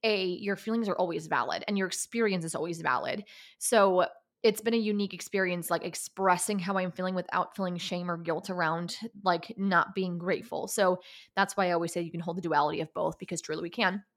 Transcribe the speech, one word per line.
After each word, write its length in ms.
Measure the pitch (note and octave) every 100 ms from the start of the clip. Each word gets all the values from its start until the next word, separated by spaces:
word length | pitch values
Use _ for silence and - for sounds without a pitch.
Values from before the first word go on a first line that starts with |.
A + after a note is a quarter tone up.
a, 220 | A3+ G#3 F#3
your 300 | F3+ G3+ G3
feelings 320 | - A3+ G#3+
are 60 | -
always 300 | F3+ E3 D#3+
valid 380 | C#3+ A#2+ - -
and 80 | G3+
your 120 | F#3+
experience 580 | - - A#3 A3 F#3 D#3+
is 80 |
always 280 | - E3 E3
valid. 420 | D#3+ B2+ - - G3+ - - _
So 480 | - A3+ G3 F3+ F3+ - _ _ A3+
it's 160 | G#3+
been 140 | A#3 A3+
a 20 |
unique 380 | G#3+ G#3 G3+ F3
experience, 560 | - G3+ F#3 F3 E3+
like, 120 | E3+
expressing 760 | E3 E3 - - F#3+ F3+ - G#3
how 180 | F3+ F#3+
I'm 140 | F#3
feeling 240 | F3 F#3 F#3
without 400 | E3+ F3+ F3+ -
feeling 220 | F#3 F3+
shame 340 | - F3 F3+
or 40 | E3+
guilt 360 | E3 E3 F3+
around, 440 | F3+ D#3+ E3 F3 - A3+ -
like, 280 | F#3+ E3+ - -
not 380 | G3 F3+ - G3
being 240 | F#3 F3
grateful. 480 | F3 E3+ - - G3
So 320 | - F#3+ F3+ - - - -
that's 220 | G3 -
why 120 | F#3
I 20 |
always 200 | F3 E3+
say 100 | F3
you 100 | E3+
can 80 | E3
hold 180 | E3+ F3
the 60 |
duality 360 | E3+ D3 D3 -
of 120 | D#3+
both, 240 | - E3+ -
because 240 | - E3+
truly 220 | - D#3
we 80 | E3+
can. 320 | G#3 G3 G3 -